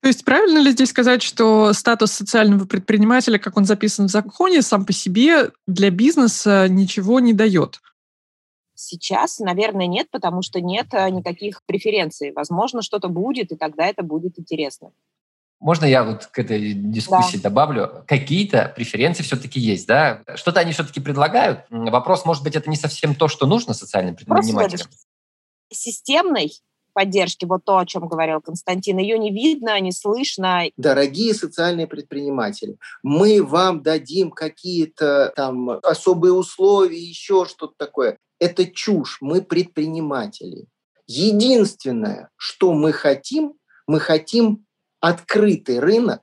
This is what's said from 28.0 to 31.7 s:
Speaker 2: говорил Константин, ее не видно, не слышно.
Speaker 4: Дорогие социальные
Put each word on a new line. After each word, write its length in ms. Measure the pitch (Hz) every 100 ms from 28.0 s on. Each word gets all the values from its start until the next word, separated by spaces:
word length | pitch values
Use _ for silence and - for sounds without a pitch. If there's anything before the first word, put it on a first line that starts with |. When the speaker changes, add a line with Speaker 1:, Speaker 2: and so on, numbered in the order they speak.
| 170
Speaker 2:
говорил 320 | 165 160 156
Константин, 580 | 160 170 - 185 190 190
ее 180 | 196 226
не 120 | 214
видно, 480 | 202 277 302 226 208
не 120 | 185
слышно. 720 | 180 208 226 277 - 185 180 170 -
Speaker 4:
Дорогие 580 | 143 135 143 143 226
социальные 520 | 214 165 - 170